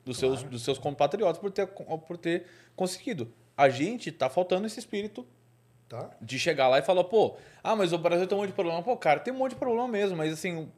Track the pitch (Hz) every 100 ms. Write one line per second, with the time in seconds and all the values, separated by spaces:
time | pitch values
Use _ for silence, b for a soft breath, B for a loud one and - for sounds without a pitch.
0 | - 120 131 131 123 120 117 135 151 139
1 | 143 202 202 160 196 196 190 - - 160
2 | - 170 170 170 - B B - 185 -
3 | - 190 117 - _ - 143 127 160 240
4 | - - 131 180 180 185 220 220 - 208
5 | 208 208 247 _ _ _ _ _ _ 113
6 | 151 - 113 127 175 147 131 135 - 185
7 | 180 220 139 - B B - 220 185 170
8 | 165 175 185 196 202 185 170 170 175 240
9 | 165 147 233 262 262 254 262 226 247 208
10 | 202 175 156 156 185 170 160